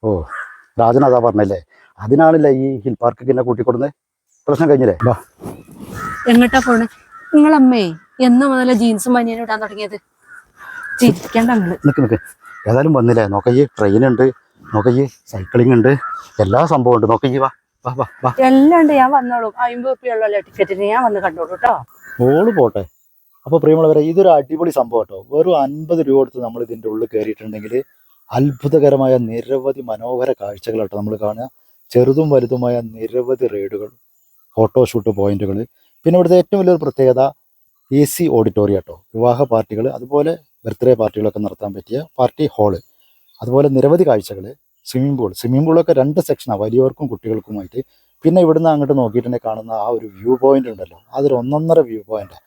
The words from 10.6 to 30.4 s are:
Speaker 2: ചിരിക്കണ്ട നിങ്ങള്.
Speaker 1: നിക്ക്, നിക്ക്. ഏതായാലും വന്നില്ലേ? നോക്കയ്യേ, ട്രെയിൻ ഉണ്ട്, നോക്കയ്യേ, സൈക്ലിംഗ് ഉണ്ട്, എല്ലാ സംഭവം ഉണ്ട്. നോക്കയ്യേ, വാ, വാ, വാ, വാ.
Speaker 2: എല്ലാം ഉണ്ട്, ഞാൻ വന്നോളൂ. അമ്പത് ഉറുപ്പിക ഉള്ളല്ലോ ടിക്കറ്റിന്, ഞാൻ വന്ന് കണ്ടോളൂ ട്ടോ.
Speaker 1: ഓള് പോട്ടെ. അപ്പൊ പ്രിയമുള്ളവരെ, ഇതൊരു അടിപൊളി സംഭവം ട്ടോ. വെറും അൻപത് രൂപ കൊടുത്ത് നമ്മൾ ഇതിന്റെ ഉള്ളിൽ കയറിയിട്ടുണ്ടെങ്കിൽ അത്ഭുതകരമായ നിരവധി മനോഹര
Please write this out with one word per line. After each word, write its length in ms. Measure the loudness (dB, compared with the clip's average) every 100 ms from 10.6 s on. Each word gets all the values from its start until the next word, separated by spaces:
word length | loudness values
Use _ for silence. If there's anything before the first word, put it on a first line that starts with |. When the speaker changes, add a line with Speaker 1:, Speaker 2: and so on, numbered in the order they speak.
| -20 -18 -14 2
Speaker 2:
ചിരിക്കണ്ട 500 | 2 2 -2 -2 0 0
നിങ്ങള്. 160 | -2 0 0
Speaker 1:
നിക്ക്, 140 | 2
നിക്ക്. 140 | 0 -2 -4 -20 -20 -10 -2
ഏതായാലും 240 | 0 2 2
വന്നില്ലേ? 260 | 4 2 2
നോക്കയ്യേ, 300 | 0 2 2 2 2
ട്രെയിൻ 260 | 2 4 2
ഉണ്ട്, 160 | 4 0 0 _ _ -6
നോക്കയ്യേ, 320 | 0 0 0 -2 _ _
സൈക്ലിംഗ് 420 | -12 -2 2 4 4
ഉണ്ട്, 140 | 4 2 -4 -14 -16 -4
എല്ലാ 160 | 0 2 2
സംഭവം 220 | 2 2 2
ഉണ്ട്. 100 | 2
നോക്കയ്യേ, 280 | 0 0 -2
വാ, 60 | -4 -6 _ _
വാ, 80 | -12 -8
വാ, 60 | -8 -4
വാ. 60 | -6 0 4
Speaker 2:
എല്ലാം 280 | 6 6 6
ഉണ്ട്, 100 | 4 4
ഞാൻ 100 | 2 2
വന്നോളൂ. 320 | -2 -6 -6 -6 -6
അമ്പത് 240 | -4 -6
ഉറുപ്പിക 220 | -6 -6 -4
ഉള്ളല്ലോ 240 | -2 -4 -8
ടിക്കറ്റിന്, 420 | -6 -4 -2 -2
ഞാൻ 60 | 0 0
വന്ന് 160 | -2 -4
കണ്ടോളൂ 320 | -6 -10 -2
ട്ടോ. 120 | -2 -2 -6 _ -20 -2 2
Speaker 1:
ഓള് 240 | 4 2 2
പോട്ടെ. 240 | 0 0 -10 _ _ _ _ _ -2
അപ്പൊ 100 | 2
പ്രിയമുള്ളവരെ, 380 | 4 4 4 2 0
ഇതൊരു 220 | 2 4 4
അടിപൊളി 380 | 2 -4 -4 -2
സംഭവം 260 | -2 -2 -4
ട്ടോ. 100 | -12 -6
വെറും 220 | -2 0 0
അൻപത് 400 | -2 -6 -4 -2 2
രൂപ 100 | 2
കൊടുത്ത് 220 | 0 -4 -10
നമ്മൾ 140 | -10 -10
ഇതിന്റെ 200 | -8 -8
ഉള്ളിൽ 180 | -6 -4
കയറിയിട്ടുണ്ടെങ്കിൽ 600 | -4 -6 -8 -12 -14 -6 -6 -8 _ _ _ _ -2
അത്ഭുതകരമായ 760 | 0 -2 0 2 4 2 2 0 0
നിരവധി 520 | -8 -6 -4 -4 -8 -10
മനോഹര 380 | -10 -6 -4 -4 -4